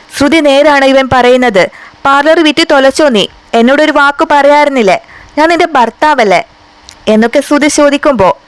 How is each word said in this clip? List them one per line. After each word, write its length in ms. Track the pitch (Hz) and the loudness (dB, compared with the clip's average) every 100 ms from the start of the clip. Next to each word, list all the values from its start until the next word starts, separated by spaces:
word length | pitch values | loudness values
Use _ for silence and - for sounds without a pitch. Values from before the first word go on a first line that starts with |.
| - - | -14 -4
ശ്രുതി, 200 | 277 320 | -2 0
"നേരാണ് 480 | 294 277 302 285 269 | 0 2 2 2 0
ഇവൻ 240 | 269 262 | 0 0
പറയുന്നത്. 560 | 262 247 254 247 190 165 - - - 277 | 0 2 0 0 0 -2 -6 -20 -8 -2
പാർലർ 380 | 277 294 330 | 0 0 0
വിറ്റ് 240 | 311 302 330 | 0 -2 0
തൊലച്ചോ 380 | 285 269 - 339 | 0 0 0 0
നീ? 180 | 220 - - _ | 0 -4 -8 _
എന്നോടൊരു 380 | 233 233 285 302 | 0 2 2 0
വാക്ക് 360 | 294 285 285 320 | 0 -2 -2 -2
പറയാറുന്നില്ലേ? 680 | 294 277 294 294 269 208 170 - - - - | 0 2 2 0 0 -2 -2 -6 -20 -10 -4
ഞാൻ 120 | 320 | -2
നിന്റെ 160 | 339 349 | 0 -2
ഭർത്താവല്ലേ?" 760 | 285 233 - 302 285 214 175 - _ _ _ - - - | -2 -2 -2 -2 0 0 -2 -4 _ _ _ -20 -10 -2
എന്നൊക്കെ 320 | 214 233 285 | 0 0 -2
ശ്രുതി 280 | - 294 294 | -2 -2 0
ചോദിക്കുമ്പോ, 720 | - 294 277 311 254 185 - | 0 0 0 -2 0 0 -2